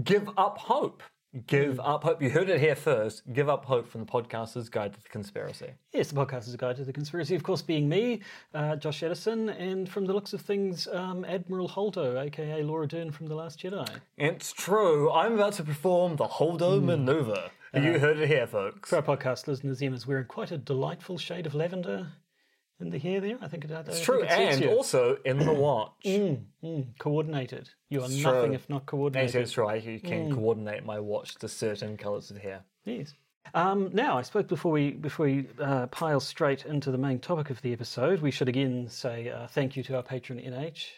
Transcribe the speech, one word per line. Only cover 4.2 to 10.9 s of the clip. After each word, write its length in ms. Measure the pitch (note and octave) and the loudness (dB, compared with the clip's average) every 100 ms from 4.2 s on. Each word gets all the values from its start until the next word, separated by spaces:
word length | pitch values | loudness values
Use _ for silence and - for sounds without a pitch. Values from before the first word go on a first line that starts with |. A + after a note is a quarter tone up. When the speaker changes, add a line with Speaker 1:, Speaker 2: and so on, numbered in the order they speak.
| A2+ A2+ A2+ B2 A#2 | -2 -6 -6 -8 -6
Speaker 1:
Guide 240 | A2+ G2+ | -2 -4
to 80 | G2+ | -6
the 60 | - | -12
Conspiracy. 640 | G#2+ G2+ - G2 G2+ - - _ | -12 -10 -8 -10 -10 -14 -16 _
Speaker 2:
Yes, 180 | C#4+ - | -4 -2
the 60 | C#3+ | 0
Podcaster's 300 | C#3 C3 A2+ A#2+ | -2 -4 -8 -6
Guide 200 | B2+ B2+ | -4 -4
to 80 | |
the 80 | C3+ | -6
Conspiracy, 420 | C#3 D3 F3 D#3 | -8 -6 -6 -2
of 80 | F3 | -2
course, 180 | D3 E3 | -2 -2
being 280 | - D#3 D3 | 0 0 2
me, 320 | F3+ A#3+ A#3 - - - | 2 2 -2 -6 -18 -12
uh, 220 | D#3 D3+ D3+ | -4 -2 -2
Josh 260 | D#3 D3 | -4 -4
Edison, 460 | E3 E3+ A3 A3+ A3 | -4 -2 -2 -2 -2
and 400 | E3+ F3+ F#3+ F#3 | -4 -4 -4 -4
from 180 | G#3 F#3+ | -2 -2
the 60 | |
looks 200 | G3+ G3+ | -2 -2
of 80 | G3+ | -6
things, 460 | - G3+ G3 E3 | -4 -2 -2 -2
um, 360 | - | -4